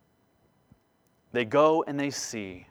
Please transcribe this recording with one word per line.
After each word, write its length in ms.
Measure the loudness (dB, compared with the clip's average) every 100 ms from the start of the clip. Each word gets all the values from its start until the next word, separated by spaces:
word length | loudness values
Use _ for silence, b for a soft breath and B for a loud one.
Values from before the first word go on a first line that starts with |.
| _ _ _ _ _ _ _ _ _ _ _ _ _
They 140 | -4 0
go 380 | 4 6 4 0
and 140 | -4
they 120 | -4
see. 540 | -6 -8 -10 -10 -14 -20